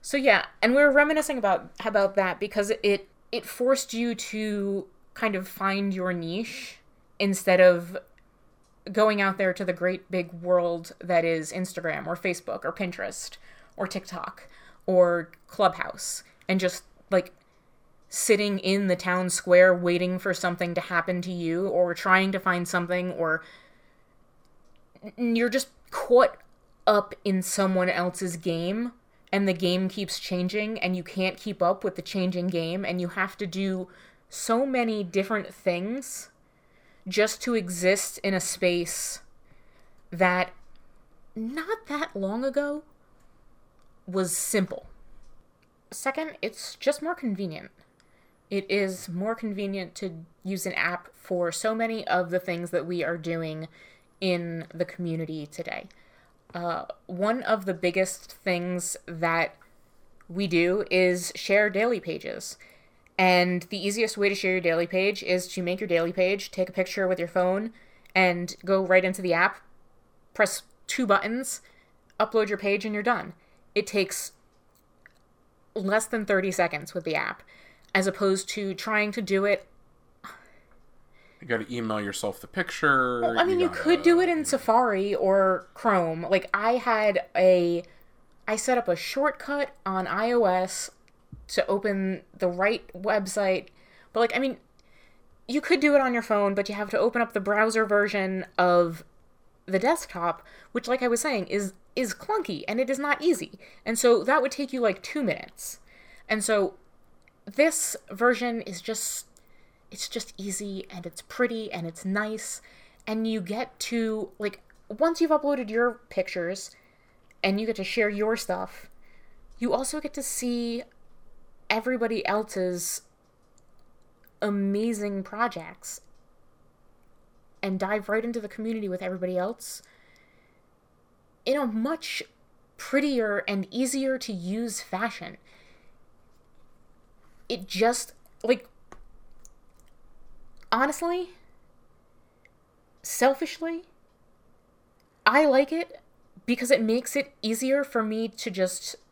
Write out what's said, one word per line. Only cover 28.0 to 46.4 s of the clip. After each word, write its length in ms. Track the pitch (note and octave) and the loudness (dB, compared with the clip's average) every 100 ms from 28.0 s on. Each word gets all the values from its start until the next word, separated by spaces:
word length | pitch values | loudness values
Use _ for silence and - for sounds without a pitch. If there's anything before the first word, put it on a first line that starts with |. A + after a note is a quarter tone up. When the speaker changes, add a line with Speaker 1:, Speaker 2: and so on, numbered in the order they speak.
| F3+ F3 F#3 E3+ | -2 -2 -6 -4
Speaker 1:
game, 560 | F3 E3 F3 G#3+ A#3+ - _ _ _ | -4 -2 -2 -2 -6 -8 _ _ _
and 140 | G3 G3 | 0 2
the 60 | |
game 360 | E3+ F3+ F3+ F#3+ | 2 2 2 0
keeps 300 | G3+ G3 - | -2 -6 -6
changing, 600 | - F3+ F3+ G#3 G#3+ A3 | -4 -2 0 -2 -2 -2
and 160 | F#3 F3+ | -2 -2
you 80 | |
can't 320 | E3 F#3+ F#3 F#3 | -4 -2 -2 -2
keep 260 | - G3 | -8 0
up 220 | E3+ G3 | 2 2
with 120 | G#3+ - | -2 -6
the 60 | |
changing 460 | - G3 F#3 F3+ F3+ | -6 -2 0 0 0
game, 380 | F3 E3 F3+ G3 | 0 -2 -4 -4
and 160 | F3+ | -2
you 80 | F3 | -4
have 260 | G3 F#3+ - | -2 -4 -4
to 120 | G3+ | -6
do 400 | F3+ G3 F#3 F3+ - - _ _ | -2 -2 -2 -6 -14 -20 _ _
so 360 | - - A3+ C#4 | -12 0 0 2
many 380 | B3+ A#3 G#3+ | 0 0 -2
different 500 | F#3 F#3+ F#3+ G#3+ - | -2 -2 0 -2 -4
things 760 | - - F3 G3 B3+ C4 - - _ _ _ _ _ _ _ - | -4 -2 0 -2 -6 -8 -12 -14 _ _ _ _ _ _ _ -6
just 340 | F#3 G#3+ - | 0 0 0
to 140 | - A3+ | 0 0
exist 640 | F3+ F3 F#3 G3 - - | -2 0 2 2 0 -4
in 140 | G3 | -2
a 60 | F#3+ | -2
space 840 | - - F3+ F3 E3+ - - - - - - - - - - - - | -2 0 0 2 -2 -6 -8 -10 -16 -20 -20 -20 -20 -20 -20 -20 -14
that 400 | E3+ F3+ F3+ F3+ - - - - - - - - - | 0 2 2 -2 -6 -20 -20 -20 -20 -20 -20 -16 -10
not 520 | A3 C#4+ D#4+ A4+ - | -8 -6 -6 -6 -4
that 280 | C#4+ D#4+ G3+ | -6 -6 -4
long 300 | G3 A3 C4+ | -4 -2 -2
ago 380 | C4+ C#4+ D4+ - _ _ _ - - - - _ _ - - - | -2 -2 -6 -10 _ _ _ -20 -20 -20 -20 _ _ -20 -20 -4
was 300 | F#3 F#3 - | -2 0 -2
simple. 480 | - G#3+ F#3 - - - - - - - - _ _ _ _ | 0 0 0 -6 -14 -20 -20 -20 -20 -20 -20 _ _ _ _
Second, 460 | - C4+ C4+ D#4+ - | -8 -6 -4 -8 -6